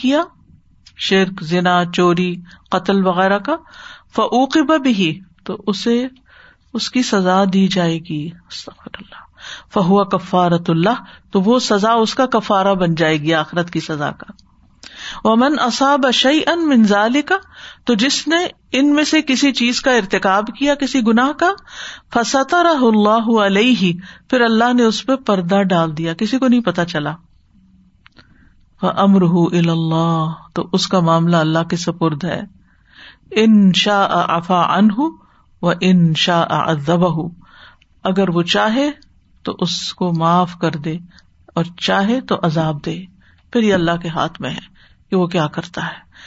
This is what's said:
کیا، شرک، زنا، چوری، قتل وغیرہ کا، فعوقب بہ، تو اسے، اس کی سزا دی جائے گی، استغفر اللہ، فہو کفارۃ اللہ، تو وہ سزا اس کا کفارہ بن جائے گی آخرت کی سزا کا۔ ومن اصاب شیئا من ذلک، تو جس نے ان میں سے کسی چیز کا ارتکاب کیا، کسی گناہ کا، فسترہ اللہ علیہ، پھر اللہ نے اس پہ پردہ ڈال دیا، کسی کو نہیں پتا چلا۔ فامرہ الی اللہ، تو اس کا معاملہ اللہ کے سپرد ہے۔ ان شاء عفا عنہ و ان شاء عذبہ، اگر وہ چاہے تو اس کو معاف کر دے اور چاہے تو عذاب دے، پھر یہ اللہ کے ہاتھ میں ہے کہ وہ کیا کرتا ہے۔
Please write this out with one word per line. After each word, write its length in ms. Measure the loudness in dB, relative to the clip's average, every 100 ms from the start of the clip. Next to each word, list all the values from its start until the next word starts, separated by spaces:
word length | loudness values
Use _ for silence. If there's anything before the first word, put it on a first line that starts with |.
کیا، 200 | 0 0 -2 _ _ -20 _ _ -20 -10
شرک، 460 | 0 2 0 -2
زنا، 400 | -4 -2 2 2 0
چوری، 420 | 2 2 2 -2 -4 -14 -20 _
قتل 380 | -4 0 0 2
وغیرہ 320 | 2 2 0
کا، 160 | -2 -6 -8 -20 -20 -20 _ -4
فعوقب 540 | 0 0 2 2 2 2
بہ، 280 | 2 0 0 -2 -12 _
تو 140 | -12 -8 -4
اسے، 400 | -4 0 -2 -2 -10 _ -20 -20 _ _
اس 160 | -8 -4
کی 100 | -2 0
سزا 380 | 0 2 2 2
دی 140 | 2 0
جائے 260 | 0 -2 -2 -6
گی، 200 | -8 -8 -12 _
استغفر 420 | -18 -18 -20 -20 -20
اللہ، 280 | -20 -20 -20 _ -20 -20 -6
فہو 300 | -2 2 2 2
کفارۃ 600 | -2 -2 0 2 0 0
اللہ، 280 | 0 0 -2 -8 -20 _
تو 100 | -2
وہ 180 | 2 2
سزا 280 | 2 0 2 0
اس 140 | 0 0
کا 100 | 0 0
کفارہ 380 | 0 0 2 0
بن 200 | 0 0
جائے 260 | 0 0
گی 120 | 0 -2
آخرت 360 | -2 -4 -4
کی 100 | -6
سزا 300 | -6 -6 -6
کا۔ 180 | -10 -18 -20 _ _ _ _ -20 -18 -16 -4
ومن 360 | 0 2 2 0
اصاب 520 | -2 0 0 2 0
شیئا 420 | 0 2 2 0 -2
من 280 | 2 4 4
ذلک، 480 | 4 2 0 0 -4 -4 -20 -20 -12 -2
تو 100 | 0
جس 320 | 0 -2 -2
نے 200 | -2 -2 -8 _
ان 220 | 0 2
میں 100 | 2
سے 180 | 2 0
کسی 300 | 0 0 0
چیز 300 | 0 -2 0
کا 100 | 0
ارتکاب 560 | 0 0 -2 0 0 -2 -4
کیا، 180 | -2 0
کسی 260 | 0 0 2
گناہ 240 | 2 2 0
کا، 120 | -2 -2 -10 -18 -18 -18 _
فسترہ 720 | -2 0 0 0 2 2 2
اللہ 460 | 2 4 4 2 2 2 2
علیہ، 480 | 2 2 2 2 -2 -10 -20 _
پھر 120 | 0
اللہ 320 | 2 2 2
نے 100 | 4
اس 220 | 2 0 -2
پہ 100 | -2 0
پردہ 360 | -2 2 0 2
ڈال 280 | 0 0 -4
دیا، 160 | -6
کسی 260 | -4 -2 0
کو 80 | 2
نہیں 140 | 2
پتا 240 | 0 -2 -4
چلا۔ 280 | -4 -6 -8 _ _ _ _ _ _ _ _ _ _ -20 _ _ _ _ _
فامرہ 540 | -4 0 4 4 4 2 2
الی 180 | 2 0
اللہ، 640 | 0 0 0 0 0 -2 -6 -10
تو 140 | -10 -4
اس 160 | -4 0
کا 120 | 0
معاملہ 380 | 2 2 2 2
اللہ 260 | 2 -2 -2
کے 80 | -4
سپرد 460 | -6 -2 -2 -2
ہے۔ 180 | -6 -8 -10 -18 _ _ _ -20 -20 -20 _ 0
ان 300 | 4 6 6 4
شاء 500 | 0 2 2 0 0
عفا 480 | -2 0 0 2 4
عنہ 200 | 2 2 -2 -4 _ _ _ _
و 80 | -2 0
ان 320 | 2 4 4 2
شاء 280 | 0 0 0
عذبہ، 800 | -2 -2 -2 -2 0 0 -2 -6 -10 -20 -20 -20 _ _ _
اگر 260 | -4 0 0
وہ 140 | 0 0
چاہے 360 | 0 0 0 -2 -4 -18 _ _ _ -10
تو 100 | -6
اس 340 | -6 -6 -10
کو 200 | -6 -4 0
معاف 400 | 2 2 0 -2
کر 140 | -4 -4 -8
دے 120 | -10 -12 -20 _ _ _
اور 100 | -6 -6 -6
چاہے 400 | -4 -2 0 -2
تو 180 | -2 -2
عذاب 420 | -2 -2 -2 -4 -8
دے، 200 | -10 -12 _ _ _ _
پھر 100 | -2
یہ 100 | 0
اللہ 240 | 0 0 -2
کے 80 | -6
ہاتھ 320 | -6 -6 -6
میں 100 | -10
ہے 200 | -10 -14 _ _ _ _
کہ 60 | -2
وہ 120 | 0
کیا 200 | -2 -4
کرتا 380 | -6 -10 -10 -10
ہے۔ 140 | -12 _ -20